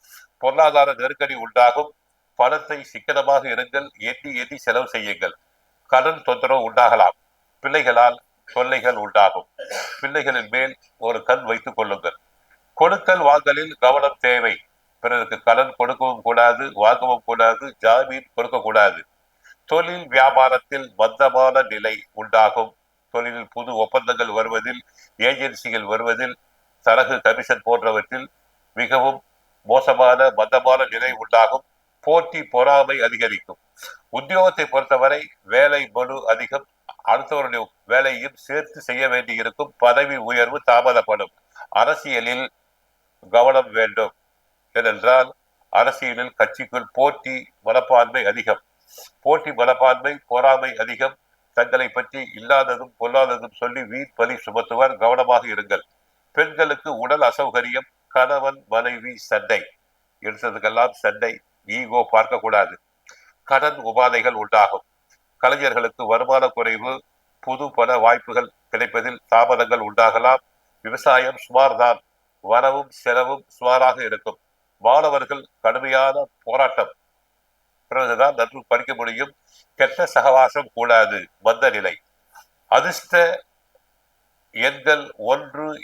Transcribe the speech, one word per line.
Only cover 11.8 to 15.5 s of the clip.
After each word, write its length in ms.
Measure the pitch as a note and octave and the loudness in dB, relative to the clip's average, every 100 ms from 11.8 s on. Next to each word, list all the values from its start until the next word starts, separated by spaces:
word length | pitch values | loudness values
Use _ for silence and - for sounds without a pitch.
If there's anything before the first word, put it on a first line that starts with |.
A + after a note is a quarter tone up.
| G#2+ G2 E2+ - _ _ _ _ _ - | -6 -4 -8 -10 _ _ _ _ _ 0
கொடுக்கல் 480 | E3 G3 - F3+ D3 | 0 2 0 2 4
வாங்கலில் 500 | D3 D3 C#3+ D#3 D3 | 2 2 -2 -6 0
கவனம் 440 | B2 C#3 C#3 C3+ | 2 2 0 0
தேவை. 340 | B2 B2 A#2 G2+ _ _ _ _ | 0 0 0 -4 _ _ _ _
பிறருக்கு 340 | A#2+ A#2+ A2+ A2 | -4 -4 -4 -4
கடன் 340 | - | 2